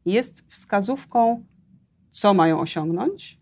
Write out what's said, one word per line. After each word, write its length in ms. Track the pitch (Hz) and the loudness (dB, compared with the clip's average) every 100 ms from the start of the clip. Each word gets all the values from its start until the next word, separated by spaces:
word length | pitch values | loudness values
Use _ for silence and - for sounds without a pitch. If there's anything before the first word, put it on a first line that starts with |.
| 170 | -2
jest 380 | 208 262 - - | 0 -2 -8 -16
wskazówką, 960 | - - 202 202 269 - 240 226 233 - _ _ _ _ _ _ | -12 -4 -2 -2 -6 -4 0 2 0 -8 _ _ _ _ _ _
co 220 | - 208 | 0 4
mają 260 | 190 165 156 | 6 4 2
osiągnąć, 800 | 160 165 156 170 277 403 - - | -2 -4 -4 -2 -4 -6 -12 -20